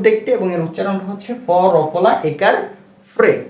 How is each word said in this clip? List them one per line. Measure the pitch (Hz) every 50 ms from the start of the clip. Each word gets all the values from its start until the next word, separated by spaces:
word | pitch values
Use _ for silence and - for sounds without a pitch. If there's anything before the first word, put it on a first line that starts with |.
| 196
দেখতে | 220 214 220 - 262 240
এবং | 214 190 185 175
এর | 170 165
উচ্চারণটা | 160 - 190 196 202 190 190 185 196
হচ্ছে | 196 - - 240 240 - -
ফ | 170 175 180 185 190 165
রফলা | 156 151 - 170 175 190 226 - - 156 156
একার | 147 - 196 - - - - - - - - _ _ _ _ - -
ফ্রে। | - 226 - - - -